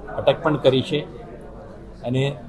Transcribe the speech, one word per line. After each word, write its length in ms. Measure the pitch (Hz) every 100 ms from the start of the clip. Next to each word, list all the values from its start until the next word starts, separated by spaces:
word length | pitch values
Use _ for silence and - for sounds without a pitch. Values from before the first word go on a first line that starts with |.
| - -
અટક 260 | 123 135
પણ 140 | 156 147
કરી 240 | 135 131
છે 180 | 123 147 156 - - - - - - - - -
અને 320 | 117 131 139 139